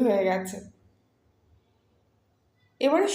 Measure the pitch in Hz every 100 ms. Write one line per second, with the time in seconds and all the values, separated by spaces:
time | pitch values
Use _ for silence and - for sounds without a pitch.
0 | 247 196 185 190 185 196 - - _ _
1 | _ _ _ _ _ _ _ _ _ _
2 | _ _ _ _ _ _ _ - 269 320
3 | 403